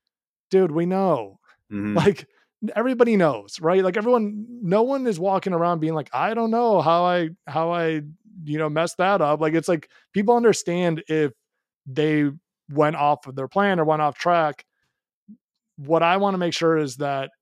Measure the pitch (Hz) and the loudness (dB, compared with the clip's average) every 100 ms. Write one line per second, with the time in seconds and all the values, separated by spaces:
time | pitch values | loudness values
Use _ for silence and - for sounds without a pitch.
0 | _ _ _ _ _ 190 185 151 175 185 | _ _ _ _ _ 2 2 2 0 0
1 | 190 143 101 101 _ _ _ 104 104 104 | 2 0 -2 -14 _ _ _ -6 -2 2
2 | 202 - - _ _ _ 208 - 240 240 | 2 0 -4 _ _ _ -8 -2 0 2
3 | 240 214 165 117 101 - 160 185 190 180 | 4 4 4 0 -6 -4 0 2 2 0
4 | 214 247 208 208 226 240 190 196 240 277 | 0 0 0 -6 -14 -8 -2 2 2 0
5 | 247 175 190 190 196 175 170 170 156 160 | -2 -2 -2 -2 -2 -2 0 0 -2 -4
6 | 143 127 175 226 226 226 240 196 147 170 | -6 -4 -2 -2 -2 0 2 2 4 2
7 | 180 180 165 170 - 143 165 175 165 156 | 2 0 -2 -6 -8 -4 -2 -2 -2 -4
8 | 151 160 _ 190 151 151 156 151 170 - | -6 -16 _ -16 -8 -4 -2 -2 -2 -2
9 | 185 202 151 151 156 165 165 165 - _ | 0 2 2 0 0 0 0 -2 -4 _
10 | _ 190 208 240 233 190 - 175 175 160 | _ -2 2 4 4 2 0 -2 0 -2
11 | - 160 151 - _ _ _ _ - 131 | -2 -2 -2 -4 _ _ _ _ -8 -2
12 | 156 151 147 147 _ _ - 143 151 156 | 0 2 0 -4 _ _ -6 0 0 2
13 | 147 147 135 131 131 196 202 180 156 156 | 0 -2 -4 -10 -4 0 2 2 0 0
14 | 151 131 175 175 156 143 - _ _ _ | -2 -2 0 2 0 -4 -14 _ _ _
15 | _ _ - 214 _ _ _ - 139 160 | _ _ -20 -20 _ _ _ -14 -2 0
16 | 165 190 202 185 175 - 165 160 147 123 | 2 2 0 -2 -2 -2 0 0 -2 -4
17 | 143 139 135 _ | -6 -6 -8 _